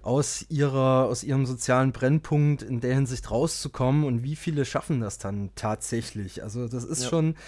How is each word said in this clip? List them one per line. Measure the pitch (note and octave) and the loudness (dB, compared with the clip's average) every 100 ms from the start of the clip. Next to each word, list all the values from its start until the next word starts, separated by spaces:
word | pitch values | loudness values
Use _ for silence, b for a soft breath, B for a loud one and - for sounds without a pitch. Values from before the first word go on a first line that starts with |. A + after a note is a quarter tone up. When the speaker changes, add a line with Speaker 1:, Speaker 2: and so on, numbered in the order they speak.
Speaker 1:
aus | - C3+ - - - | -2 0 0 -4 -4
ihrer, | D3+ C#3+ C3+ C3 C3 B2 | 0 2 4 4 4 4
aus | A#2+ | 0
ihrem | A#2 C3+ B2+ | 0 0 0
sozialen | B2 - B2+ C3 | -2 2 4 4
Brennpunkt | - C3 D#3 - D3 D3 C#3+ | 2 2 2 2 4 4 2
in | A2 A#2+ | -2 -2
der | B2 C3+ | 0 2
Hinsicht | B2+ B2+ - | 0 -2 -2
rauszukommen | A2+ D#3+ - C#3 - B2+ D3 C#3+ | 0 0 -2 -6 -2 2 4 2
und | A#2+ | 0
wie | C3 D#3 | -2 -4
viele | - D3 | -2 -2
schaffen | C3 D3 - C#3 | 0 -2 -2 -2
das | G#2+ - | -2 -4
dann | G2 G2+ G2 - | -6 -4 -6 -4
tatsächlich? | A2 A2 - A#2 A#2 G#2+ F#2 - | -4 -2 -2 -4 -4 -6 -8 -8
Also | G#2 A#2 A#2+ | -10 -6 -6
das | B2 A#2 | -6 -4
ist | D#3 | -4
Speaker 2:
Ja. | B2 | 0
Speaker 1:
schon, | E3 D#3+ D#3 | 2 2 0